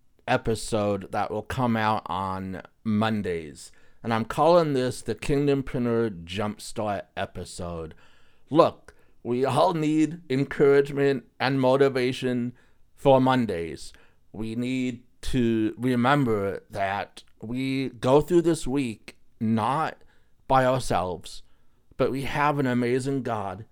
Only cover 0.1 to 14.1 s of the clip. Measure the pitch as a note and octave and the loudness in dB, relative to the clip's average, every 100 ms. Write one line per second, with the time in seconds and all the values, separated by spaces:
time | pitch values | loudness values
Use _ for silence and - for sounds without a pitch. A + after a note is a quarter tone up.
0.1 | _ - B2 A#2+ A2 - A2 G#2 G2+ F#2+ | _ -2 0 0 -4 -2 0 0 -2 -4
1.1 | G#2+ G2+ G#2+ G#2 - B2 A2+ G#2+ A2 - | -4 -4 -4 -6 -2 0 2 2 0 -2
2.1 | F2 G2 F#2+ F#2+ F#2 - _ A2 G#2+ A2 | -4 -4 -4 -6 -10 -12 _ -2 0 0
3.1 | A2 F#2+ F2 D#2 C#2 - - - - A2+ | -2 -4 -6 -8 -14 -20 -20 -20 -12 -4
4.1 | A2+ A2+ - D#3 F3 D#3+ C3+ B2+ A#2+ - | -2 -2 2 4 6 4 0 -2 -4 -6
5.1 | G#2+ - C#3+ C#3+ C#3 C3 C#3 A#2+ A#2 A#2 | -6 -2 0 2 0 -2 -2 0 0 0
6.1 | F2 E2 F#2 G#2+ G2+ - - G#2+ G2 - | -4 -10 -6 -4 -6 -10 -6 -4 -4 -8
7.1 | - F#2+ - F2 - F2 E2+ D#2+ - - | -8 -8 -8 -12 -10 -8 -8 -10 -14 -20
8.1 | - - - - D3 C3 - - - - | -20 -20 -20 0 4 4 2 -16 -20 -20
9.1 | - A2 B2 C3 B2+ E3+ E3+ D3+ D#3 D3+ | -14 -6 -2 0 2 2 2 0 2 0
10.1 | E3+ - C3 C#3 - C#3+ C#3 C#3+ C#3 C#3 | -2 -6 -2 -2 2 4 4 2 0 0
11.1 | C#3 - - B2 C#3 B2+ C3+ C#3 B2+ B2 | 0 -6 -4 -2 2 2 4 4 2 -2
12.1 | C3 C3 B2 A#2+ A#2+ _ - - - C#3+ | -2 -2 -2 -4 -8 _ -20 -20 -2 4
13.1 | C3+ C3 C3 A2+ F2 E2 D2 - - - | 6 6 4 2 -4 -6 -10 -14 -18 -20